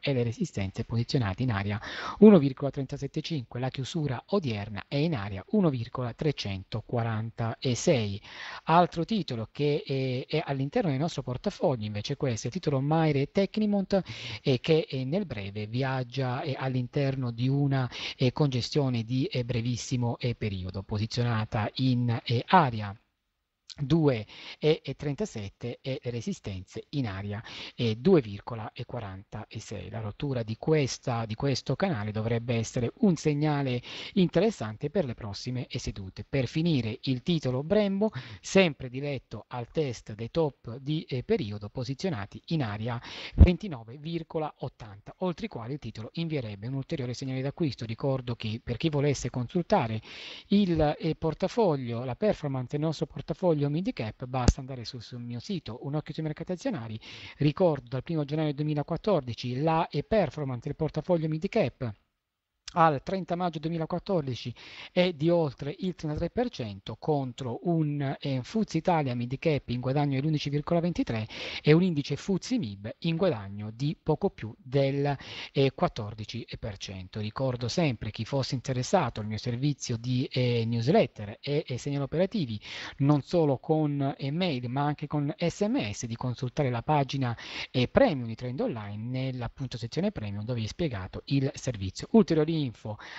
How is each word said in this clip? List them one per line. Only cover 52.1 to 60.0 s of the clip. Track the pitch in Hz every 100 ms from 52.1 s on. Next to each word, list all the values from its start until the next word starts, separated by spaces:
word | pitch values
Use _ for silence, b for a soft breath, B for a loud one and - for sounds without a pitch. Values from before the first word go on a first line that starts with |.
performance | 120 214 - 143 131 123
del | 147
nostro | 160 151 156
portafoglio | - - 160 180 151 143
mid | 151 196
cap, | - 110 - 127
basta | 127 120 -
andare | 131 131
sul, | 107 123
sul | - 123
mio | 120 120
sito, | - 190 - 113
Un | 139
Occhio | 151 -
sui | 156
Mercati | 156 151 165
Azionari. | 180 277 165 113 110 B B B -
Ricordo | 147 - 180 135 120
dal | 131
primo | - 160
gennaio | 139 156 151
duemilaquattordici | 139 151 147 - 165 214 175 127 113 123 127
la, | 160 160 175
eh, | 147